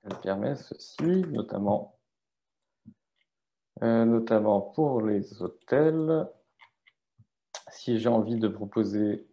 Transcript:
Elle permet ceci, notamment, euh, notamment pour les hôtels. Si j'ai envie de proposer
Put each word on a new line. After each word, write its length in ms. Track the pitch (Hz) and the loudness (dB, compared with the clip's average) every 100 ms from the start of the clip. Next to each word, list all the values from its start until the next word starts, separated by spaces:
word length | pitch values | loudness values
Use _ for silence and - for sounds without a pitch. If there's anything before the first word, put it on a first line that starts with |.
Elle 140 | 104 95 | -12 -10
permet 380 | - 98 113 139 | -6 -4 -4 -6
ceci, 640 | - - - - 160 185 175 | -10 -18 -18 -6 0 2 0
notamment, 680 | 139 - 101 101 107 - _ _ _ _ _ _ _ _ _ - - _ _ _ _ _ _ _ - | -4 -6 -4 0 -2 -4 _ _ _ _ _ _ _ _ _ -20 -20 _ _ _ _ _ _ _ -4
euh, 200 | 117 113 | 0 2
notamment 560 | 117 117 113 110 107 104 | 4 2 4 2 4 2
pour 420 | 98 - 151 127 | 0 -2 0 2
les 400 | 107 104 98 - | 0 -2 -4 -8
hôtels. 880 | 92 - - 127 156 160 156 160 - - _ _ - _ _ _ _ _ _ _ _ - - | -10 -10 0 2 4 2 2 0 0 -12 _ _ -20 _ _ _ _ _ _ _ _ -20 -20
Si 300 | - - 117 | -14 -2 0
j'ai 100 | 113 | 2
envie 280 | 117 104 117 | 2 0 0
de 120 | 110 | -2
proposer 760 | 98 104 - 101 104 107 101 - | -2 -6 -2 -2 0 0 -2 -8